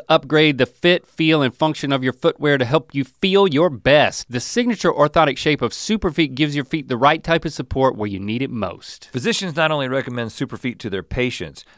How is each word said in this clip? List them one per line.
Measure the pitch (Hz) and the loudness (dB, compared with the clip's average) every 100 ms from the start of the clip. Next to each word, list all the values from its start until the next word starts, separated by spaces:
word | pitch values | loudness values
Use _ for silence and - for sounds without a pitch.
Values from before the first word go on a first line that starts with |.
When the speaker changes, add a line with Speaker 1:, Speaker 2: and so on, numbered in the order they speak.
| - | 2
Speaker 1:
upgrade | 160 131 151 156 131 | 0 2 2 4 2
the | 127 | 0
fit, | _ 175 175 - | _ 0 0 -2
feel, | - 160 156 | -2 2 2
and | 131 - | 2 0
function | 156 147 139 | -2 -2 -2
of | 139 | -2
your | 131 | -2
footwear | 123 170 - 147 139 | 0 0 0 2 2
to | 117 | 2
help | 156 - | 0 -2
you | 139 | -6
feel | 131 _ 190 190 196 | -6 _ 2 4 4
your | 139 175 | 4 2
best. | 120 127 147 110 - - | 0 4 6 4 0 -6
The | 120 | -6
signature | - 233 247 208 175 | -4 -2 0 0 0
orthotic | 143 147 170 147 127 | 2 2 4 2 2
shape | 151 147 | 0 0
of | 120 | -2
Superfeet | - - 220 190 151 151 | -4 -4 -2 -2 0 0
gives | 127 151 | 0 -2
your | 143 131 | -2 -4
feet | 165 131 | -6 -4
the | 120 | 2
right | 139 160 | 2 2
type | - 165 165 | 0 -2 -2
of | |
support | - 131 135 131 117 | -8 -6 0 0 0
where | 104 | -4
you | 98 | -6
need | 101 117 | -6 -4
it | 135 | -6
most. | 113 92 - - - - | -6 -8 -8 -18 -20 -12
Speaker 2:
Physicians | 127 175 220 190 147 | -6 -4 -2 -4 -2
not | 156 | 0
only | 151 131 | 0 -2
recommend | 135 123 120 113 | -4 -4 -6 -6
Superfeet | - 143 110 123 110 | -6 -8 -6 -8 -8
to | 110 | -6
their | 95 | -6
patients, | - - 127 - 80 - - | -6 -4 -4 -4 -10 -14 -20